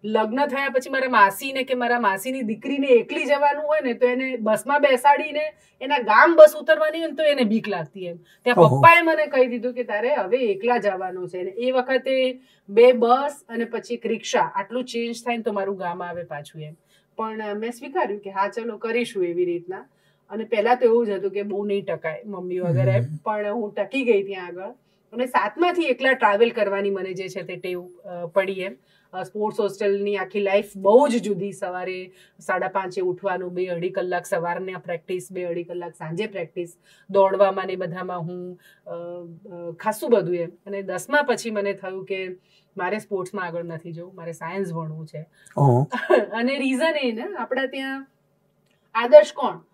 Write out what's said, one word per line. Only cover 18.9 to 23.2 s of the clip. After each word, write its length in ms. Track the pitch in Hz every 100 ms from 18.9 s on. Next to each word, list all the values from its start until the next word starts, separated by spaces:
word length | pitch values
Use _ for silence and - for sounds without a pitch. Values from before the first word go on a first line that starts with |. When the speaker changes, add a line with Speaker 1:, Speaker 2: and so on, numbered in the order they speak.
| 226 233 202 175
Speaker 1:
એવી 200 | 170 175
રીતના." 400 | 170 170 190 254 _ _ _ _
અને 140 | 208
પહેલા 320 | 220 214 220 247
તો 100 | 247
એવું 200 | 233 226
જ 40 |
હતું 220 | 190 190
કે 100 | 190
બહુ 240 | 208 202 208
નહીં 200 | 202 180
ટકાય 360 | 165 160 156 214
મમ્મી 340 | 190 180 180
વગર 280 | 180 135 123
એમ, 160 | 120
Speaker 2:
હમ. 120 | 131 -